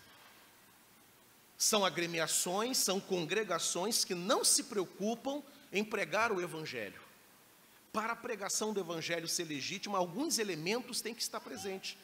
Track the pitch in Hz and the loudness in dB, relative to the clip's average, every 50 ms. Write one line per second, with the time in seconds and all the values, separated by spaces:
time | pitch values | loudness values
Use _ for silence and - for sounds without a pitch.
0 | - - - - - - - - - - - - - - - - - - - - | -20 -20 -20 -20 -20 -20 -20 -20 -20 -20 -20 -20 -20 -20 -20 -20 -20 -20 -20 -20
1 | - - - - - - - - - - - - - - 220 208 196 180 147 175 | -20 -20 -20 -20 -20 -20 -20 -20 -20 -20 -2 2 4 4 6 6 6 4 4 2
2 | 170 170 170 165 160 151 - - - 185 180 202 220 254 262 - - 202 185 196 | 0 0 2 0 2 2 2 2 2 2 2 2 2 2 2 2 2 2 2 0
3 | 190 - 190 180 165 151 180 214 220 185 175 160 - - - 175 180 220 220 - | 0 0 0 0 0 2 2 0 2 2 0 0 0 0 0 0 0 2 2 2
4 | - - 190 175 175 196 277 415 - - - - - - 226 202 175 - - - | 2 2 0 -2 2 2 2 4 6 6 4 4 2 0 -2 -2 -2 -2 -4 -2
5 | 190 214 233 233 - 269 277 294 285 - - - - - - 196 214 214 226 202 | -2 -2 -2 -2 -2 -4 -4 -4 -6 -10 -16 -20 -14 -4 -2 -2 0 0 0 -2
6 | 190 156 156 208 226 233 208 180 175 165 156 160 156 147 127 120 104 95 92 - | -2 0 2 2 2 2 2 0 -2 -2 -4 -6 -6 -6 -6 -6 -6 -6 -8 -12
7 | - - - - - - - - - - - - - - - - - - - 214 | -16 -20 -20 -20 -20 -20 -20 -20 -20 -20 -20 -20 -20 -20 -20 -20 -18 -8 -4 -4
8 | 214 226 233 - - 247 233 190 196 185 - - 214 214 220 196 180 165 175 160 | -2 -2 -4 -4 -4 -6 -4 -4 -4 -2 0 0 0 0 0 0 -2 -2 -4 -4
9 | 156 160 170 170 165 160 - - 170 156 151 135 123 117 175 202 - 208 202 190 | 0 0 0 0 0 0 -2 -2 -2 -2 -4 -4 -4 -4 -6 -6 -4 0 2 2
10 | 180 175 165 214 302 339 220 233 220 202 175 156 156 180 214 254 254 - 220 - | 2 2 0 -2 0 0 2 2 2 0 -2 -2 0 0 0 0 -2 -4 -4 -4
11 | - 202 233 - - - - 214 - 240 262 214 175 202 190 190 - - - - | -4 -4 -4 -4 -4 -4 -4 -6 -8 -8 -8 -6 -4 -4 -4 -4 -6 -8 -10 -12